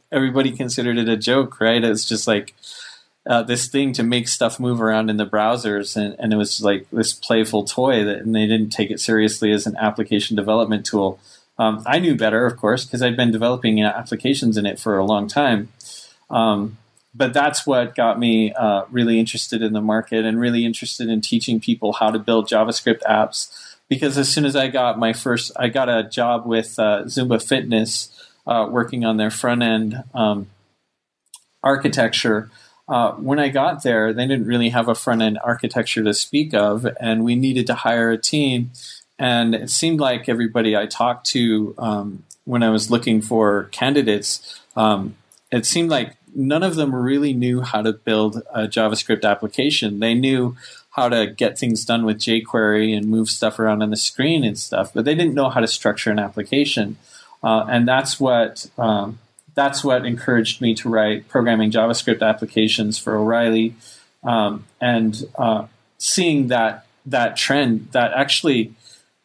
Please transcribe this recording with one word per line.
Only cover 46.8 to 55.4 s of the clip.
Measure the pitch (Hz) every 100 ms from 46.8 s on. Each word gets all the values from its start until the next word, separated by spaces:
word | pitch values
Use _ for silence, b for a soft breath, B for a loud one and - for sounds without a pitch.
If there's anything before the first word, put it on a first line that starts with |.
| 143
really | 127 123 139 147
knew | 127 123 123
how | 123 107
to | 110
build | 107 - 107 107 110 -
a | 113 110
JavaScript | 117 110 110 - 107
application. | 104 101 107 - 139 - 110 101
They | 113
knew | 117 135 131 120 123 B B B
how | - 123
to | 117 104
get | 107 117 -
things | 123 110
done | - 117
with | 113 107
jQuery | - 113 113 117 107 107 110 107
and | 107
move | 110 110
stuff | - - -
around | 110 107
on | 107
the | 107
screen | - - 143 165
and | 117 104
stuff, | - - 101
but | -
they | 127 156
didn't | 170
know | 135